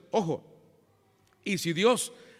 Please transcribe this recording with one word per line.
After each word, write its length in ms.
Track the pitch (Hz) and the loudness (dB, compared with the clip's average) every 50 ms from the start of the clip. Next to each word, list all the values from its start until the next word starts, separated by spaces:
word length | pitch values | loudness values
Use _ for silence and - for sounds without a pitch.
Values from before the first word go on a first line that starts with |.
| - - | -10 -2
Ojo, 320 | - 226 190 165 139 90 - - - - _ - _ _ _ _ _ _ _ _ _ _ _ _ _ _ - | -2 0 0 0 -4 -6 -8 -14 -20 -20 _ -20 _ _ _ _ _ _ _ _ _ _ _ _ _ _ -4
y 140 | 202 196 170 | -4 -4 -2
si 160 | - 170 165 | -2 -2 0
Dios 360 | 165 196 233 247 254 - - - - - - - | 2 4 4 4 2 -2 -8 -10 -18 -20 -20 -20